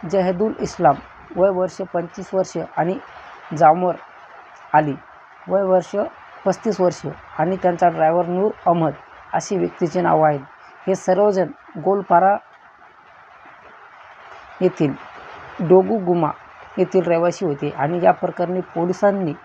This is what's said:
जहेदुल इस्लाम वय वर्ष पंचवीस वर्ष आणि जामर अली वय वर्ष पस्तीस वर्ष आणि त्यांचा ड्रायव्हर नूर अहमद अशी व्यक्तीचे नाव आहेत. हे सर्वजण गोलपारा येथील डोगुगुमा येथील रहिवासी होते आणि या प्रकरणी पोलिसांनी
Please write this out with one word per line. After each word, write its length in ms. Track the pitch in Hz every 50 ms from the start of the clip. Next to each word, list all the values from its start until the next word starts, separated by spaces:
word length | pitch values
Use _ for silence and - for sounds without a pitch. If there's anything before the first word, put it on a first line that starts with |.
| - 165
जहेदुल 420 | 170 196 180 185 185 175 214 220 - -
इस्लाम 360 | 226 175 - - 175 156 139 139 - - - - - - -
वय 140 | - 180 202
वर्ष 320 | 190 180 185 180 - - 190 180 -
पंचवीस 400 | 175 170 170 - - 185 - -
वर्ष 240 | 190 185 - - 170 165 - - -
आणि 200 | 156 170 190 - - - - - - - - - - - 170 151
जामर 380 | 165 156 156 180 180 180 165 - - - - - - - - - - - - - - - -
अली 200 | 151 156 147 135 135 - - - - - - - - - 180
वय 160 | 185 196 202
वर्ष 320 | 190 185 185 170 - - 202 214 - - - - - - - -
पस्तीस 340 | 196 185 - - 233 202 175
वर्ष 240 | 185 180 160 - - 147 151 - - - - -
आणि 180 | 156 170 190 185
त्यांचा 260 | - 180 175 170 185 175
ड्रायव्हर 380 | 165 160 160 156 165 175 175
नूर 260 | 170 175 180 196 214 - - -
अहमद 280 | 185 170 175 160 160 - - - - - - - - -
अशी 240 | 170 160 - 208 185
व्यक्तीचे 440 | 170 175 - - 185 165 - 180
नाव 200 | 175 170 160 156
आहेत. 180 | 156 156 147 143 135 - - - - - - - - -
हे 80 | 190
सर्वजण 540 | 185 - - 185 185 208 208 202 190 180 151 - - - - - 180 147
गोलपारा 500 | 180 196 202 190 - 185 170 185 190 202 - - _ - - _ - _ - - - _ - _ - - - - - - - - - - - - - - - - - - - - - - - - - - - - - - -
येथील 320 | 190 185 - - 165 143 135 - - - - - - - - - - - - - 190 156
डोगुगुमा 600 | 180 190 190 190 220 226 185 175 180 175 160 147 - - - - - - - - - -
येथील 260 | 185 170 - 185 170
रहिवासी 420 | 175 170 165 170 175 170 - 202
होते 240 | 170 143 139 - 147
आणि 300 | - - 135 147 175 175 170
या 80 | 185
प्रकरणी 500 | 175 - - 175 - - 175 170 180 185 180 - -
पोलिसांनी 560 | 170 170 180 180 - - 202 202 202 190 160 - - -